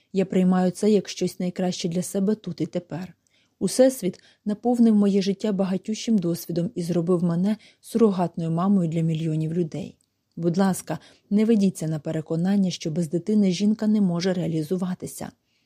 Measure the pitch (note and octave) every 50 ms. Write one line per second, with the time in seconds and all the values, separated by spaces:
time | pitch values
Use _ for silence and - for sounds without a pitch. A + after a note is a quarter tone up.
0 | _ _ - F#3+ F#3+ F#3 - F#3+ F#3 F3+ F#3 F#3 F#3 F3+ F3 - - G#3 G#3+ G3
1 | F3+ - - - F#3 F3+ - - F#3 F3+ - - F3+ F3+ F3+ - - F3 E3 F3+
2 | F3 - - G3+ G3 G3 G#3+ G#3+ - F3+ E3 - D#3 D3 - F3+ F3 - - F#3
3 | F#3 - - _ _ _ _ _ _ _ _ - G#3 F3+ - - B3+ C4+ C4 -
4 | - F3+ F#3+ - _ _ _ _ - G#3 G#3 G3+ - A#3+ B3 A#3 A#3 A3+ G#3+ G#3
5 | G3+ G3+ F#3+ G3+ F#3 G3+ F#3+ - - A3 G3+ F3+ G3 F3+ F#3+ F3+ - - A3 -
6 | - - A3+ G#3 E3+ E3+ E3+ E3+ - - E3+ E3+ E3+ - - - F3 E3 E3+ F3
7 | E3 E3+ F#3 E3+ F3 F3 E3+ F3 F#3 G3+ G#3+ - - - _ _ - - - A3
8 | A#3 G#3+ F#3+ F3 F3+ E3+ - - E3 D#3+ E3 E3 F3+ G3 G#3 F#3+ E3+ D#3+ D#3 E3+
9 | E3 E3 D#3+ D#3 E3 E3 D#3 D#3 D#3 D#3 E3 F3+ E3+ D#3 - D3 - - - _
10 | _ _ _ _ _ _ _ - E3+ F3 D#3+ F#3 G3 G3 F3 - - - D#3+ -
11 | - - _ _ _ - G3+ G#3 A3 G#3+ A#3 G#3 G3 F#3+ F3+ - E3 D#3 D#3+ D#3+
12 | - D#3+ D#3 D#3+ D#3 - D#3+ D#3+ E3+ F#3+ G3+ G3+ F#3+ F3+ - - - E3+ D3+ F3
13 | E3+ D3 - E3+ E3+ - G#3+ G#3+ G3+ F#3+ F3 E3+ G3+ G#3 G#3+ - A3 G#3+ G#3+ A3
14 | G3+ F3+ E3+ E3+ E3+ G3 F3+ F3+ D#3+ E3 E3 D#3+ D3+ D3 F#3 F#3 F#3+ F3+ F#3 -
15 | - E3 - - D#3 - - _ _ _ _ _ _